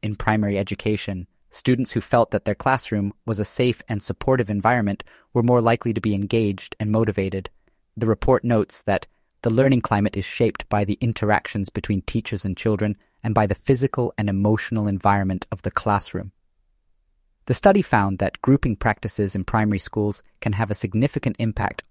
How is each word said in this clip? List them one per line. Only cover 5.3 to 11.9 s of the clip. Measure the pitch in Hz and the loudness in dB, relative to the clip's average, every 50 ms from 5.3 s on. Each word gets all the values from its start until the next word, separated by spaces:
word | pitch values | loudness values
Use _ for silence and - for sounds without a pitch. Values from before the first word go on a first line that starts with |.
| - | 0
were | 123 | 2
more | 117 123 123 120 | 4 4 4 4
likely | 113 117 120 - - 120 | 4 4 2 2 0 -2
to | 107 110 | -2 0
be | - 107 101 | 0 0 0
engaged | 98 101 95 - 113 110 101 95 92 - - - - | 0 0 0 0 2 2 0 -2 -4 -8 -14 -8 -6
and | 107 107 | -2 0
motivated. | 107 113 113 104 95 101 95 95 95 95 92 - _ _ _ _ _ _ _ _ - | 2 2 2 2 0 0 -2 -2 -2 -6 -8 -10 _ _ _ _ _ _ _ _ -8
The | 110 113 | -2 0
report | 110 104 - - 135 127 - - | 0 0 2 2 2 2 2 2
notes | 120 120 107 - - - - - | 2 2 2 0 0 -4 -8 -4
that | 104 98 90 - - _ _ _ _ _ _ - | -2 -2 -2 -4 -8 _ _ _ _ _ _ -2
the | 113 | 0
learning | 110 123 139 135 135 120 | 2 4 4 4 4 2
climate | - - 110 101 104 104 - | 2 2 0 2 2 0 -2
is | 98 95 | -4 -6
shaped | - - - 120 107 - - - - | -6 -2 0 0 0 0 -4 -6 -2
by | 107 104 101 | -2 0 0
the | 98 101 - | 0 -2 -2
interactions | - 113 110 - 107 104 104 - - - - 104 95 - | -2 -2 -2 0 0 2 2 2 0 -2 -6 -4 -4 -4
between | - - - - | -4 -6 -2 -2